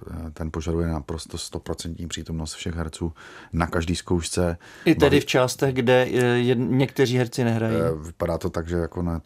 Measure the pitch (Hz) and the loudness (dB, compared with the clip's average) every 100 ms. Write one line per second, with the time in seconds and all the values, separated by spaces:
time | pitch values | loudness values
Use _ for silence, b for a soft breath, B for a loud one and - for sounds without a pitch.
0 | - 82 82 78 80 85 80 82 85 80 | -14 -12 -12 -8 -6 -6 -2 -2 0 -2
1 | 69 80 - 85 - 85 - 82 85 85 | -4 -10 -10 -12 -10 -12 -8 -8 -8 -8
2 | 85 - 80 80 78 - 90 82 80 - | -10 -10 -8 -6 -6 -8 -8 -6 -6 -6
3 | 85 - B B B 82 82 87 82 85 | -8 -8 B B B -2 0 -2 0 -4
4 | - 90 82 - 90 85 B B 175 156 | 0 -2 -2 -2 -2 -2 B B 2 4
5 | 143 143 139 139 127 - 139 127 120 127 | 6 4 4 2 2 2 0 2 6 6
6 | 127 127 123 120 123 120 123 127 131 - | 6 4 4 4 2 2 2 2 2 2
7 | 123 127 123 - 120 113 113 107 82 78 | 2 4 0 0 0 2 0 0 0 -2
8 | 80 - 85 82 92 87 82 87 82 87 | -8 -6 -2 -2 -2 -4 -2 -2 -2 -4
9 | 87 82 | -4 -4